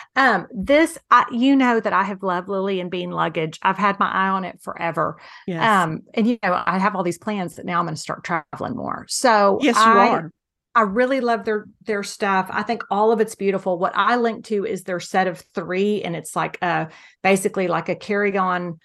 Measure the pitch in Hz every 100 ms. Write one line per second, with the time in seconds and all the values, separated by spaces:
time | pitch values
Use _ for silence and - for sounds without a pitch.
0 | - - 269 196 - 190 190 294 320 -
1 | - 240 247 240 262 277 247 226 214 180
2 | 196 190 190 180 185 196 196 190 175 180
3 | 175 170 165 165 160 - 190 190 202 196
4 | 196 185 190 190 180 - - - 170 160
5 | 160 160 - - - 170 226 202 165 160
6 | - - 220 233 190 180 - 185 196 190
7 | 175 170 - 208 180 - 185 175 170 160
8 | - - - 170 - - - - - -
9 | - - 254 214 202 196 277 220 220 226
10 | 240 - 160 - _ _ _ 233 214 208
11 | 254 269 240 226 196 214 - _ - 214
12 | 98 - 202 190 185 - 208 220 - 196
13 | 220 226 220 - 196 185 190 175 185 -
14 | 196 240 233 214 - 208 - 185 - 175
15 | - 190 185 170 - - 175 185 208 208
16 | 175 165 156 175 160 - 180 160 160 -
17 | - _ 185 190 208 202 180 165 165 170
18 | - 202 202 196 185 180 175 160